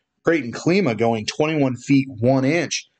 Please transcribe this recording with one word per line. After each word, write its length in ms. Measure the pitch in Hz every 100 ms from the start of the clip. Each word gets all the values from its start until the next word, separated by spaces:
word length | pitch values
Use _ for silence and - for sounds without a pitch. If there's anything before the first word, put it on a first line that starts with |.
| _ _
Creighton 280 | - 165 120
Klima, 460 | 113 156 190 165 107
going 280 | 117 113 107
twenty-one 520 | - 151 160 135 120
feet 300 | - 139 135
one 360 | 110 120 135 135
inch 440 | 170 147 - -